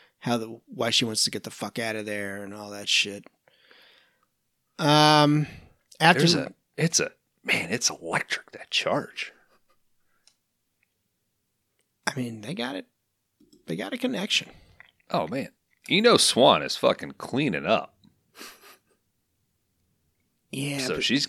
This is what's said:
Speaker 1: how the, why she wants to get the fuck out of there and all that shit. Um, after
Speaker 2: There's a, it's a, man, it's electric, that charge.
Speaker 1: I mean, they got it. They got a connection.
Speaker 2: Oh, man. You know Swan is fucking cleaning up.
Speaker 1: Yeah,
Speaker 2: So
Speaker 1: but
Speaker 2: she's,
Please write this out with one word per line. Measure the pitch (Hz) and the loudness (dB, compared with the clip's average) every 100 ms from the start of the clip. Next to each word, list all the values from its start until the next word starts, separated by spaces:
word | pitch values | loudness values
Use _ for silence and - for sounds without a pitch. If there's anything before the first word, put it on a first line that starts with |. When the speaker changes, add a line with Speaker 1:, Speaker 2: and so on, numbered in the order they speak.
| _ _ | _ _
Speaker 1:
how | - 120 | -4 -2
the, | 113 113 _ | -4 -14 _
why | 233 117 | -6 0
she | 113 117 | 0 0
wants | 110 | -2
to | - | -2
get | 107 | -4
the | 110 | -12
fuck | - 104 - | -10 -10 -6
out | 113 110 | -6 -6
of | 107 | -6
there | 104 101 98 | -6 -6 -8
and | 101 104 | -12 -14
all | 104 | -14
that | 101 104 | -12 -2
shit. | - 101 101 - _ _ _ _ - _ _ _ _ _ _ _ _ _ - | 0 0 -6 -16 _ _ _ _ -20 _ _ _ _ _ _ _ _ _ -4
Um, | 151 151 151 151 147 151 151 - - _ _ - | 4 6 8 8 6 4 0 -8 -20 _ _ 2
after | 160 143 | 4 6
Speaker 2:
There's | 165 170 | 4 2
a, | - - _ - | -2 -12 _ -4
it's | 160 - | -2 0
a, | - _ _ _ | -2 _ _ _
man, | - - 82 | -4 -2 -2
it's | 110 - | -2 -2
electric, | - 82 - - - - | -4 -4 -4 -4 -10 -10
that | - - | -20 -4
charge. | - - 117 - - - _ _ _ _ _ _ _ _ _ _ _ _ _ _ _ _ _ _ _ _ _ _ _ _ _ _ _ - | -2 0 -2 -4 -12 -16 _ _ _ _ _ _ _ _ _ _ _ _ _ _ _ _ _ _ _ _ _ _ _ _ _ _ _ -8
Speaker 1:
I | 127 | -6
mean, | 120 113 | -8 -8
they | 104 | -10
got | 190 120 285 | -8 -6 -8
it. | - _ _ _ _ _ _ _ - | -14 _ _ _ _ _ _ _ -10
They | 165 | -8
got | 196 | -8
a | 254 | -6
connection. | 254 - 196 - - - _ _ - _ _ | -6 -6 -2 -4 -4 -20 _ _ -20 _ _
Speaker 2:
Oh, | 165 - | -4 -2
man. | 254 - _ _ _ - | -6 -8 _ _ _ 0
You | 160 | 2
know | 233 185 | 6 6
Swan | - - 139 78 | 4 6 6 6
is | 143 - | 2 0
fucking | 127 - 73 - | 2 2 -4 -14
cleaning | - 123 147 78 76 | -6 -2 -2 -2 0
up. | 107 - _ _ _ _ - - - - - _ _ _ _ _ _ _ _ _ _ _ _ _ _ _ _ _ | 0 0 _ _ _ _ -20 -20 -20 -20 -20 _ _ _ _ _ _ _ _ _ _ _ _ _ _ _ _ _
Speaker 1:
Yeah, | 127 143 139 | -8 -6 -6
Speaker 2:
So | - 76 | -4 -4
Speaker 1:
but | |
Speaker 2:
she's, | - 127 | -2 -2